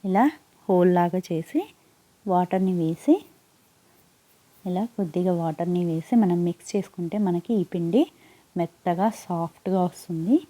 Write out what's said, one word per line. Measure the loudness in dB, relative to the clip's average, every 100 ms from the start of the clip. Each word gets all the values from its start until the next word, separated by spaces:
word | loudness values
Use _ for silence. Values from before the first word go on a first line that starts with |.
| 0
ఇలా | 2 2 0 _ _ 0
హోల్ | 4 6 4
లాగా | 2 -2 -4
చేసి | -6 -2 -4 -6 _ _ _ _ _ 0
వాటర్ని | 0 2 0 0 0
వేసి, | -2 -2 2 2 0 _ _ _ _ _ _ _ _ _ _ _ _ _ -6
ఇలా | -4 -4 -6
కొద్దిగా | -4 -2 0 0
వాటర్ని | -2 -4 -2 0 0
వేసి | -4 2 2
మనం | 4 2 0
మిక్స్ | -4 -6
చేసుకుంటే | -6 -6 -8 -6 -2 -2
మనకి | -2 -2 -2
ఈ | -2
పిండి | -4 0 0 0 _ -20 _ _ -6
మెత్తగా | -6 _ -4 0 -2 -2 -8
సాఫ్ట్గా | -6 -6 _ -2 0 0
వస్తుంది. | -4 -10 -6 0 0